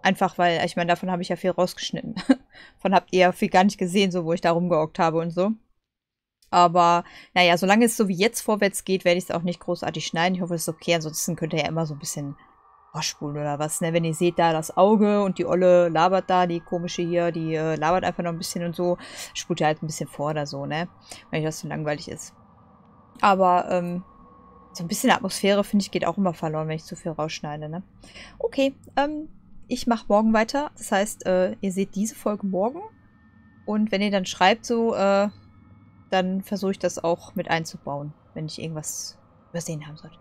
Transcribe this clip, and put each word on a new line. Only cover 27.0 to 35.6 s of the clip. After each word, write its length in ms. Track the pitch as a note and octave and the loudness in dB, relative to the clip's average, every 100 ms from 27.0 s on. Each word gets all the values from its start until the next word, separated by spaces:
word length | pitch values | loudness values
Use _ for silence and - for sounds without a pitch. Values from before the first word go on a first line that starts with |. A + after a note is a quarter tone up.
| F3 | -8
rausschneide, 560 | D3+ D#3 - D#3 D3 D3+ | -6 -6 -6 -10 -10 -10
ne? 140 | D#3+ F#3+ - - - - - | -10 -12 -20 -20 -20 -20 -6
Okay, 360 | A#4 - C4+ C#4 - - | -4 0 0 -2 -8 -2
ähm, 320 | C#4+ D4+ D#4 - - - - | -2 -4 -10 -18 -20 -20 -10
ich 180 | B3 - | -6 0
mach 220 | A3+ - | -2 2
morgen 240 | G#3 A3 | 2 4
weiter. 380 | A3 A3+ C#4 D4 - | 2 2 -2 -4 -8
Das 120 | - | -2
heißt, 340 | G3 G#3 - - | 0 0 -4 0
äh, 300 | F#3 F#3 A3 | 2 2 -2
ihr 120 | G3 | -4
seht 240 | F#3 G3 - | -2 -4 -2
diese 180 | G#3+ | -6
Folge 320 | - A3 G#3 G3+ | -4 -4 -4 -4
morgen. 340 | F#3 G#3 D#4 G#4+ - _ _ _ _ - _ - | -2 -2 -4 -14 -18 _ _ _ _ -20 _ -4
Und 260 | G#3 G#3+ | 0 0
wenn 80 | A#3 | 2
ihr 100 | G#3 | 2
dann 160 | G3 F#3 | 0 -2
schreibt, 380 | - F#3 A3+ | 2 4 4
so, 300 | - A#3 A3+ | 0 0 0
äh, 340 | G#3+ G3 G3 G3+ - - - | 2 2 2 0 -4 -20 -20